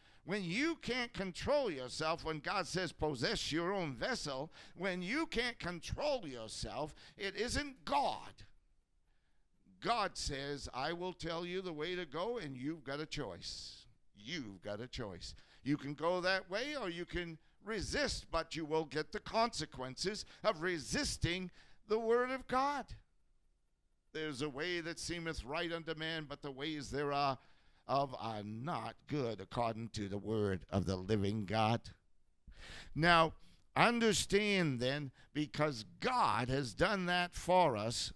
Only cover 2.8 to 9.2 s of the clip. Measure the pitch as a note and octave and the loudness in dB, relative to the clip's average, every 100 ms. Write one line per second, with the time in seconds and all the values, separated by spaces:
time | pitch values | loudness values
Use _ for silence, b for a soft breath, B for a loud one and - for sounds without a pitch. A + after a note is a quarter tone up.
2.8 | F3+ - D#3 C3 D#3+ G#3 - D3 E3+ G3+ | -2 0 0 2 0 0 0 0 2 0
3.8 | E3 A#2+ G3 A#3 D3+ C3 D#3+ B B - | -2 -2 -2 -2 -4 -4 -6 B B -6
4.8 | F#3+ F3+ F3+ C#4 E4 A3 B3 - F3 F3 | -4 -2 -2 -2 0 0 -2 -2 -6 -6
5.8 | - - D4 C4+ E3 B2 A2 - A2+ G#2 | -6 -2 0 0 -2 -8 -8 -8 -6 -4
6.8 | D3+ - B - G3 - G#3+ B3+ C#4+ C4 | -6 -8 B -8 -6 -2 0 0 -2 -8
7.8 | C#4 C#4 A#3 A2 B1 - - - _ _ | 0 2 2 0 -8 -16 -20 -20 _ _
8.8 | _ _ _ _ | _ _ _ _